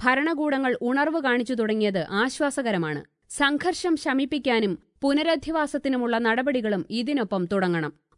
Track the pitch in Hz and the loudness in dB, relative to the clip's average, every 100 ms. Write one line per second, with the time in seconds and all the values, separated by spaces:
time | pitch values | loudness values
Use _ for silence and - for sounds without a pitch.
0 | 247 262 311 302 302 269 269 240 240 269 | 0 2 2 0 0 0 0 0 0 2
1 | 302 294 269 240 233 240 214 220 208 190 | 2 0 0 0 0 -2 0 2 2 0
2 | 156 196 254 - 285 277 233 185 160 143 | -2 0 0 0 -2 0 -2 0 0 -4
3 | - _ - - 277 294 359 349 359 311 | -8 _ -10 0 2 2 -2 -2 0 0
4 | 311 262 269 302 254 226 208 170 _ - | 0 0 0 -2 0 2 2 -2 _ -4
5 | 277 294 330 311 294 320 294 285 277 254 | 0 2 2 0 0 -2 -2 -2 -2 0
6 | 240 233 233 226 262 254 214 196 - 226 | 0 0 2 0 0 0 0 -2 -2 -4
7 | 240 285 214 190 175 202 180 170 147 - | -2 -2 0 -2 0 0 2 0 -2 -8
8 | _ | _